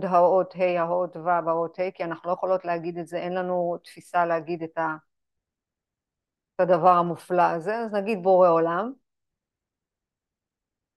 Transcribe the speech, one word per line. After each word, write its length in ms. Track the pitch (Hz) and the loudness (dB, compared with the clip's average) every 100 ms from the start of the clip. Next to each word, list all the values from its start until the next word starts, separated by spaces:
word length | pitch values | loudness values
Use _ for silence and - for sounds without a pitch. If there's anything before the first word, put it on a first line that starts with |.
האות 520 | 185 180 175 185 180 175 | 2 4 6 4 0 -2
ה', 240 | 180 175 | 0 0
האות 360 | 165 180 180 170 | -2 -2 -4 -6
ו', 120 | 165 | -2
האות 500 | 175 165 165 165 170 | 0 0 -2 -4 -4
ה', 120 | 185 | -6
כי 140 | 185 | -6
אנחנו 260 | 170 160 170 | -8 -8 -6
לא 40 | |
יכולות 300 | 185 185 185 | -4 -2 -2
להגיד 340 | 175 170 165 170 | -2 -6 -6 -10
את 80 | 165 | -8
זה, 120 | 170 | -8
אין 160 | 175 | -6
לנו 420 | 185 180 180 175 170 | -4 -4 -2 -4 -6
תפיסה 420 | - 170 - 175 170 | -12 -20 -4 -2 0
להגיד 360 | 165 151 175 | -2 -4 -8
את 160 | 160 165 | -8 -6
ה-, 180 | 160 156 _ _ _ _ _ _ _ _ _ _ _ _ _ _ _ | -6 -6 _ _ _ _ _ _ _ _ _ _ _ _ _ _ _
את 60 | - | -2
הדבר 280 | 175 170 180 | 2 4 6
המופלא 540 | 175 175 160 - 180 | 4 2 -4 -2 2
הזה, 360 | 170 170 165 226 | 2 0 -6 -6
אז 140 | 226 | -4
נגיד 300 | 208 196 202 | -4 -4 -2
בורא 260 | 180 185 180 | 4 6 6
עולם, 440 | 165 165 170 233 277 _ _ _ _ _ _ _ _ _ _ _ _ _ _ _ _ _ _ _ | 4 2 -2 -6 -10 _ _ _ _ _ _ _ _ _ _ _ _ _ _ _ _ _ _ _